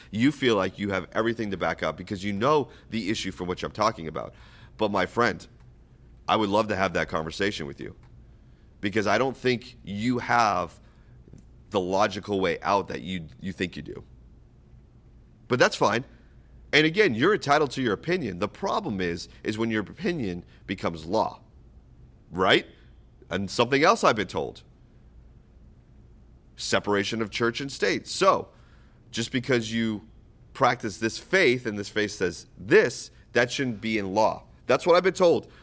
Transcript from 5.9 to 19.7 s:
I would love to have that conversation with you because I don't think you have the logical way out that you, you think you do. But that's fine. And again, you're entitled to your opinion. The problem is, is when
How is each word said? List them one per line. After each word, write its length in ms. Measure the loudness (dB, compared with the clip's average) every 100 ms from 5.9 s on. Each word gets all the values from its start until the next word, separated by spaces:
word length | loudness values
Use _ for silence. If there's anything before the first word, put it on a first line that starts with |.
| -20 -20 -10 0
I 80 | 2
would 140 | 4
love 180 | 2 2
to 80 | 0
have 160 | 0
that 160 | 0 0
conversation 580 | -2 -4 -2 -2 -2 -10
with 140 | -10
you 160 | -14 -14 -20 -20 -20 -20 -20 -20 -20 -8
because 260 | -2 0 2
I 120 | 2
don't 180 | 2 0
think 400 | -2 -2 -4 -18
you 340 | -10 -4 -2 -2
have 600 | 2 2 4 2 -2 -8 -20 -20 -20 -20 -20 -20 -20 -20 -4
the 100 | -2
logical 580 | 2 2 2 0 -4 0
way 180 | 0 0
out 260 | 2 0 0
that 120 | -8
you, 260 | -6 -8 -10 -12
you 120 | -10
think 240 | -6 -6 -6
you 60 |
do. 220 | -12 -14 -16 -20 -20 -20 -20 -20 -20 -20 -20 -20 -20 -20 -20 -12 -2
But 100 | 4
that's 180 | 4 4
fine. 280 | 2 2 -4 -16 -20 -20 -20 -20 0
And 140 | 2 4
again, 280 | 4 2
you're 200 | 4 2
entitled 380 | 2 2 2 2
to 100 | 0
your 100 | -2
opinion. 460 | -2 -2 -4 -4 -4
The 100 | -6
problem 520 | -4 -4 -2 -4 -2
is, 280 | -2 -4 -10 -10
is 160 | -6 -2
when 120 | -2